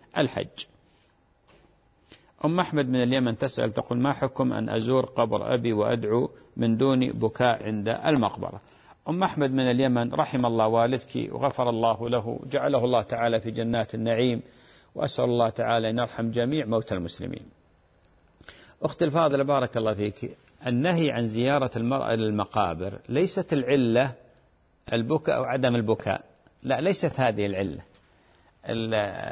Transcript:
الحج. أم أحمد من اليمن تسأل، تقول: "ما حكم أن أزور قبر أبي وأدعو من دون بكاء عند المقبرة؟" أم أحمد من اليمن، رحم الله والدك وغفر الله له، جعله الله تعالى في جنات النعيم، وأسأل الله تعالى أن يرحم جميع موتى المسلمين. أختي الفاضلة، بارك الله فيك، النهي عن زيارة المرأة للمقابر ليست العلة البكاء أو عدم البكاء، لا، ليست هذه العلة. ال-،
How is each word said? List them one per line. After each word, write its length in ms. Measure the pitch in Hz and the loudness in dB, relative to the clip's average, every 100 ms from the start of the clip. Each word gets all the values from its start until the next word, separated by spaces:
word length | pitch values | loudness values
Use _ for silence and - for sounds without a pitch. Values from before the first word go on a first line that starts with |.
| _ - | _ -2
الحج. 480 | 139 - - - - _ _ _ _ _ _ _ _ _ _ _ _ _ _ - _ _ 156 | -2 -4 -8 -12 -16 _ _ _ _ _ _ _ _ _ _ _ _ _ _ -20 _ _ 0
أم 140 | 180 | 0
أحمد 300 | 175 151 127 | 0 0 2
من 140 | 127 | 2
اليمن 340 | 123 131 123 107 | 2 2 2 0
تسأل، 340 | 135 - 117 | -2 0 -2
تقول: 280 | 104 - 120 | -2 -2 0
"ما 140 | 139 | 0
حكم 400 | 139 135 - 127 | 0 -2 0 0
أن 160 | 110 110 | 0 -2
أزور 360 | 113 113 131 - | -2 2 2 2
قبر 480 | - 117 104 107 | 0 0 0 0
أبي 200 | 127 117 | 0 2
وأدعو 560 | 107 110 117 107 120 147 - - - | 0 0 0 0 0 0 -6 -14 -2
من 200 | 117 113 | 0 2
دون 220 | 135 131 | 2 2
بكاء 640 | 127 113 110 - 123 110 | 0 0 -2 2 2 2
عند 260 | 107 107 104 | -2 -4 -2
المقبرة؟" 720 | 117 160 143 104 - 90 98 - - - - - | -2 2 2 2 -2 -8 -10 -18 -20 -20 -12 -6
أم 140 | 175 | -2
أحمد 280 | 190 151 139 | -2 0 0
من 80 | 131 | 2
اليمن، 540 | 127 123 131 120 120 | 2 2 2 2 0
رحم 320 | 143 147 131 120 | -2 -2 0 0
الله 220 | 113 110 | 2 2
والدك 640 | 117 120 127 - 123 110 | 4 2 0 -4 -6 -6
وغفر 380 | - 135 - 120 | -2 -2 0 0
الله 400 | 113 117 104 117 | 2 0 0 -2
له، 300 | 120 110 120 131 | -2 -2 -8 -4
جعله 340 | 139 135 135 123 | -2 0 2 2
الله 160 | 120 | 2
تعالى 400 | 107 117 117 113 | 0 -2 0 0
في 100 | 117 | -2
جنات 440 | 110 117 117 110 113 | -4 -2 -2 -4 -4
النعيم، 460 | 113 113 123 117 - - - - _ 117 | 0 2 2 0 -8 -20 -20 -20 _ -6
وأسأل 300 | 127 - 123 | -4 0 0
الله 240 | 120 113 | 2 0
تعالى 400 | 117 113 117 110 | 0 0 0 0
أن 80 | 117 | -2
يرحم 340 | 117 - 117 | -4 -4 -4
جميع 340 | 117 123 151 113 | -2 0 -2 0
موتى 300 | 113 - 92 | -2 -2 -4
المسلمين. 500 | 85 - 87 82 - - _ _ _ _ _ _ _ _ - - - _ | -6 -8 -10 -10 -14 -20 _ _ _ _ _ _ _ _ -20 -20 -20 _
أختي 220 | 151 - 160 | -6 0 0
الفاضلة، 380 | 160 156 139 | 2 2 2
بارك 340 | 139 139 123 120 | 2 2 0 0
الله 160 | 110 | -2
فيك، 440 | 101 104 - - - _ _ 127 | 0 -4 -4 -12 -12 _ _ -2
النهي 440 | 120 165 170 151 | 0 2 2 2
عن 160 | 120 117 | 0 -2
زيارة 440 | 113 127 143 127 113 | 0 2 2 0 -2
المرأة 400 | 117 135 110 113 | -2 -2 0 0
للمقابر 840 | 107 104 98 110 92 82 95 - - | 0 0 -2 0 0 -2 -6 -10 -4
ليست 440 | 131 185 190 - | 0 0 -2 -2
العلة 600 | 147 123 139 120 117 135 - - _ _ _ _ _ - | -2 2 2 4 4 2 -4 -18 _ _ _ _ _ -4
البكاء 440 | 117 117 156 160 123 | -2 0 0 0 0
أو 60 | |
عدم 320 | 123 131 127 120 | 0 0 0 2
البكاء، 460 | 107 107 101 95 - _ _ _ | 2 0 -2 -4 -8 _ _ _
لا، 180 | 127 127 | 0 2
ليست 380 | 175 185 160 - | 2 2 0 2
هذه 260 | 127 104 101 | 2 2 0
العلة. 360 | 95 95 71 - _ _ _ _ _ _ _ 113 | 0 -2 -4 -14 _ _ _ _ _ _ _ -6
ال-، 280 | 113 113 110 101 90 - | -4 -2 -2 -2 -6 -10